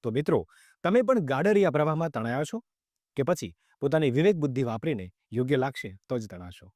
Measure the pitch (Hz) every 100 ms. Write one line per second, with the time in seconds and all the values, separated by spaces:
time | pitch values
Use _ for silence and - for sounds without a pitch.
0 | 120 117 151 143 82 _ _ _ 170 220
1 | 247 254 143 135 180 208 190 143 151 156
2 | 165 120 113 127 151 226 - _ _ _
3 | _ - 135 175 95 - _ _ 139 156
4 | 147 123 175 185 147 131 123 110 160 123
5 | 90 _ _ 113 127 139 131 127 107 95
6 | _ 127 110 90 90 90 95